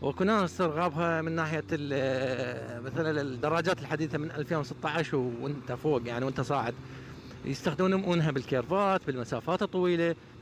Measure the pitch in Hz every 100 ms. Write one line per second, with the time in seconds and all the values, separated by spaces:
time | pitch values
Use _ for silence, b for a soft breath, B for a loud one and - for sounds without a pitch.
0 | 139 135 190 220 175 - 175 151 175 151
1 | 170 165 160 165 156 156 151 160 143 135
2 | 135 131 131 127 123 127 123 120 131 139
3 | 160 151 143 123 147 165 165 160 139 151
4 | 156 151 156 147 139 165 139 143 156 160
5 | 147 143 127 117 135 143 123 123 156 135
6 | 117 120 135 127 131 143 117 127 B B
7 | B B B B - 139 180 143 185 190
8 | 196 170 156 139 - 131 123 190 196 190
9 | - 127 113 123 156 180 202 185 180 170
10 | 170 165 B B